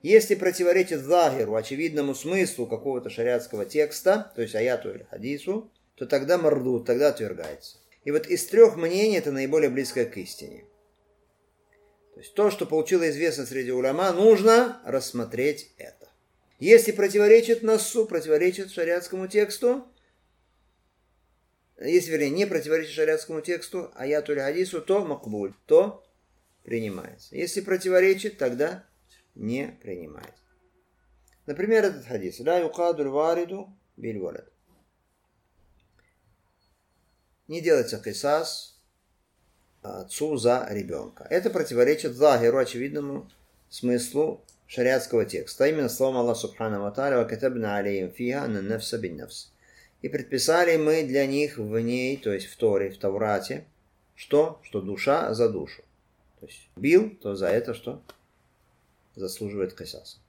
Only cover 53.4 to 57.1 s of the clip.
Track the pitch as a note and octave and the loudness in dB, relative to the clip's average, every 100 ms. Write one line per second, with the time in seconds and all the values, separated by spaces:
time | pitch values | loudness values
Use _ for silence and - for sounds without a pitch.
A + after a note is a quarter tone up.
53.4 | F#2+ C#3+ - _ _ _ _ _ - C#3+ | -4 -10 -12 _ _ _ _ _ 0 2
54.4 | D#3+ D#3+ - G#2 F#2+ G2 - D3 - A2 | 2 -4 -10 -8 -8 -4 0 0 0 0
55.4 | A#2 G2 C#2+ - _ _ _ _ _ _ | 0 0 -10 -14 _ _ _ _ _ _
56.4 | - - _ - C3+ F3+ A3 | -20 -20 _ -4 4 4 4